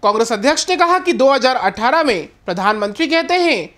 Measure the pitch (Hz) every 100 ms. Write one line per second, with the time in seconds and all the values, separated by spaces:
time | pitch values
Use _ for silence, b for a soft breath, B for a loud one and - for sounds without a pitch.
0 | 208 214 226 220 226 302 - 359 339 359
1 | 359 226 262 269 247 254 190 185 226 302
2 | 302 202 151 _ - 180 196 214 208 202
3 | 320 330 339 359 339 247 160